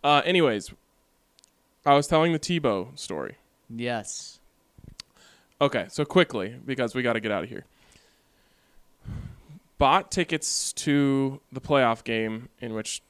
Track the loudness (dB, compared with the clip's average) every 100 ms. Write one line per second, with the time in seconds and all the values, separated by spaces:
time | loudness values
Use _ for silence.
0 | 6 4 4 4 4 2 -4 -18 _ _
1 | _ _ _ _ _ _ _ _ 4 4
2 | 4 2 4 0 -2 0 2 0 -4 -12
3 | -10 -8 -8 -12 _ _ _ -8 -6 -6
4 | -8 -12 -14 -20 _ _ _ -20 -20 -20
5 | -20 _ -20 _ _ _ 0 0 -6 -6
6 | 0 4 2 0 -6 -8 -8 -4 -2 -2
7 | -2 -2 -2 -4 -4 -10 -16 _ _ _
8 | _ _ _ _ _ _ _ -20 _ _
9 | -14 -14 -14 -18 -20 -20 _ _ 4 4
10 | 2 -4 -2 -2 -4 -4 -4 -4 0 2
11 | 4 2 0 -4 _ -16 0 4 4 2
12 | -2 -4 -2 -6 -12 _ -8 -8 -8 -10